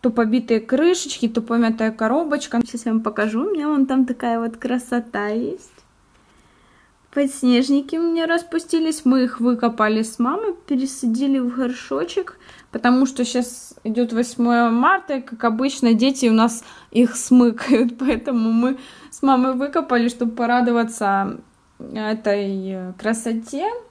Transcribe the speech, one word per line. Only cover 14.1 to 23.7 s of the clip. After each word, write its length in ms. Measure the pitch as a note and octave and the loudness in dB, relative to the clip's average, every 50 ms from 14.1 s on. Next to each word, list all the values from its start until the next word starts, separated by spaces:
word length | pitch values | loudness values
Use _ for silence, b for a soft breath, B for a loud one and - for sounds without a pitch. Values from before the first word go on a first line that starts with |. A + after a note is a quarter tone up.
| A3+ | 0
восьмое 560 | A3+ B3 A#3+ - - A#3 A#3+ A#3+ A#3 A#3+ A#3 | -2 -2 -2 -2 -2 0 2 4 4 4 2
марта, 460 | A3+ A#3+ B3+ D#4+ F#4+ F#4+ F#4+ - C#4+ | 2 2 4 4 2 2 0 -4 -6
и, 60 | C4+ | -6
как 220 | B3+ - A#3 - - | -6 -10 -10 -2 -2
обычно, 500 | A#3 A3+ A3 C4 C#4 C#4 - - A#3 A3+ | -2 0 0 -2 -2 0 2 4 4 4
дети 340 | G#3+ A#3+ C4+ C4+ C4+ B3+ | 6 4 2 2 2 2
у 60 | A#3 A3 | 4 4
нас 300 | A3 A3+ A#3+ A#3 - B B B B B B | 4 4 2 0 -4 B B B B B B
их 240 | - A3 A#3+ A#3 - | 2 4 4 4 2
смыкают. 840 | - - - B3 B3 B3 A#3+ A3 A3+ - C4 C#4 A3 B3+ A#3+ A#3+ | -4 2 6 6 8 8 6 2 -2 0 2 4 4 4 0 -2
<laughs> 20 | - | -2
Поэтому 520 | C4 C4 C4+ A3+ - D4 B3+ A#3 A3 A3+ | -2 0 0 0 -2 -4 -2 0 0 2
мы 260 | A3+ A3+ A#3+ B3+ C4+ C4 B B B B B B | 2 2 2 0 -2 -4 B B B B B B
с 140 | - - - | -10 -2 2
мамой 320 | C#4 C4+ B3+ B3+ C4 C4 | 2 4 4 2 0 0
выкопали, 540 | B3 C#4 C#4+ - E4+ - - B3 A#3+ A#3 A#3+ | -2 -4 -2 -2 -2 -2 0 0 2 2 0
чтобы 240 | A#3+ - B3 A3+ A3+ | -2 -2 -4 -4 -2
порадоваться 1040 | A#3+ A#3+ A#3 A#3+ B3 B3 A#3+ A#3+ A#3 A#3 A3+ A3+ - G#3+ G3 G3 G3 G3 G3 - - - _ _ _ _ _ _ _ | -2 -2 0 2 2 2 2 2 0 0 -2 -4 -2 -2 0 0 0 -2 -4 -6 -12 -16 _ _ _ _ _ _ _
этой 1120 | - - - A3 G#3+ G#3+ A3 A3 A3 G#3 G3+ G#3 G3+ G3 G3 G3 F#3+ F#3+ F#3+ F#3 F#3 F3+ F#3 - | -16 -12 -10 -6 -4 -4 -4 -2 0 0 0 0 -2 -4 -4 -6 -6 -8 -8 -8 -10 -12 -12 -6
красоте. 680 | - G#3+ A3+ A3+ - A#3 A3+ A3+ A3+ - - C#4 F4 G#4+ | -4 -4 -2 -2 -2 -4 -4 -4 -6 -8 -6 -4 -4 -4